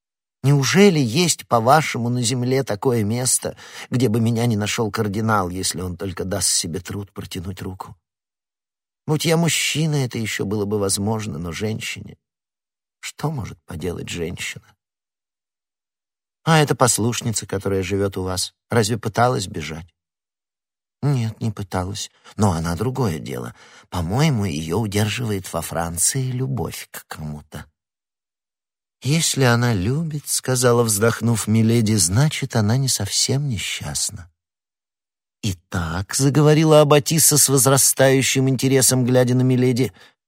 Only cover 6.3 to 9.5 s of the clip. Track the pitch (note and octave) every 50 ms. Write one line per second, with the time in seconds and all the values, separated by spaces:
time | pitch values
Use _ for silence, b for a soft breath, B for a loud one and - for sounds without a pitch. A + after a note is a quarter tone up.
6.3 | G2+ F#2+ F2 - - - - F2 D#2 D#2 - - G2 G2+ G2+ - _ - F2 F2+
7.3 | - F#2+ E2+ G2 F#2 - F2+ F#2+ F#2 F#2+ - - - - _ _ _ _ _ _
8.3 | _ _ _ _ _ _ _ _ _ _ _ _ _ _ _ - D#3 D3 - E3
9.3 | E3 E3 E3+ D#3+